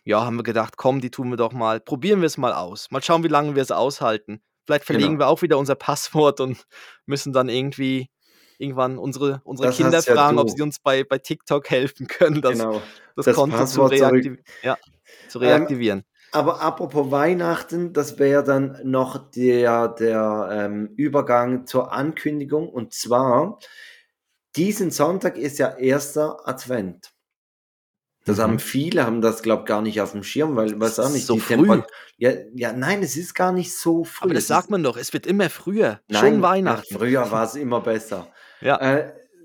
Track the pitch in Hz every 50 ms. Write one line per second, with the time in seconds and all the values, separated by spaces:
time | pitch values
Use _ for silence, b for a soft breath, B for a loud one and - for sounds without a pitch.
0 | _ 101 104 107 117 120 117 120 107 120 107 113 110 - - - - 131 131 135
1 | 120 120 - - 127 123 123 117 117 113 123 120 113 110 110 110 - - 156 123
2 | 139 202 208 190 170 151 - 147 131 117 92 - 90 87 104 - - - 127 139
3 | - - 170 165 165 160 151 143 147 147 143 139 131 - 95 87 120 143 139 -
4 | 143 117 110 107 - - 107 - _ _ _ _ _ - 147 147 - - 151 -
5 | - 147 156 143 139 135 165 - 180 151 151 135 139 131 135 - - - 147 -
6 | - - - 156 151 143 143 - 131 131 123 - _ B B B B B B B
7 | B - 139 139 - 143 131 131 127 123 117 127 131 139 135 131 135 131 131 131
8 | 127 - _ _ b b b b b b b b - 139 131 131 127 127 131 110
9 | 95 139 127 131 143 139 139 135 - - 135 127 131 127 127 - 160 131 170 165
10 | 156 - 120 147 143 147 151 147 139 110 92 - 151 147 - - - 139 135 135
11 | 135 - 135 131 - - 156 - _ - 151 139 - - 139 127 135 143 - -
12 | 131 - - - 180 156 151 151 135 127 123 113 113 110 107 107 B B B B
13 | B B B 143 139 123 - 147 139 143 113 117 131 131 135 131 135 131 135 135
14 | 135 135 127 131 127 139 127 - B B B B - 127 127 - _ _ _ _
15 | B B B B B B - 120 127 147 151 151 165 156 139 120 120 107 98 98
16 | - _ b b b b - 151 139 175 160 - 160 160 - - 180 139 143 151
17 | 139 131 139 139 151 165 185 175 170 170 165 160 - - 165 175 175 170 - 147
18 | 139 139 - - 139 139 139 143 139 139 139 135 139 135 135 - - 131 131 131
19 | 127 127 - 135 - _ - 123 127 127 123 120 120 117 117 117 117 113 117 -
20 | 113 113 110 110 110 107 107 107 101 92 104 104 101 101 104 104 107 104 107 120
21 | 147 143 139 143 135 127 120 120 120 123 127 127 127 - - 127 123 - - 123
22 | 139 160 156 - - 151 151 147 139 135 147 151 170 165 - 123 110 - - -
23 | - 113 120 123 135 131 120 127 165 208 - B B B B B B B B B
24 | B B B _ _ _ _ _ _ _ - 143 175 208 208 226 190 156 - -
25 | 147 165 185 190 185 175 - 113 135 143 139 - 131 113 - 127 127 131 135 143
26 | 139 - - 151 151 156 - - - - 127 - - 123 127 113 95 90 85 -
27 | - - _ _ _ _ _ _ _ _ _ _ _ _ _ _ _ _ _ _
28 | _ _ _ _ _ - 104 104 110 110 113 131 - - - 135 151 175 - 165
29 | 127 113 117 117 110 113 110 - - 110 107 - - - 107 104 110 110 107 107
30 | 98 - - 104 95 - - 131 151 156 139 113 110 107 107 107 113 113 - 107
31 | 120 139 147 127 - - 117 110 - - 120 127 170 208 - - - B B B
32 | B B B _ 120 127 123 - - 110 120 127 120 117 113 127 131 165 202 202
33 | 185 131 127 156 180 - - - 185 185 185 180 175 - - - - 170 165 170
34 | 160 - - - - 185 156 113 - - 147 180 175 - 208 180 156 127 113 117
35 | 127 - - 147 - 165 190 202 185 156 - - - 185 202 220 190 117 107 -
36 | _ - 208 208 214 214 220 214 180 175 190 190 190 151 113 110 - - 98 95
37 | 113 123 131 131 120 104 110 110 113 110 - 147 143 120 120 117 - 117 110 110
38 | - - 101 90 87 - B B B B B B - 131 139 - 135 131 139 151
39 | 147 - - - - _ _ _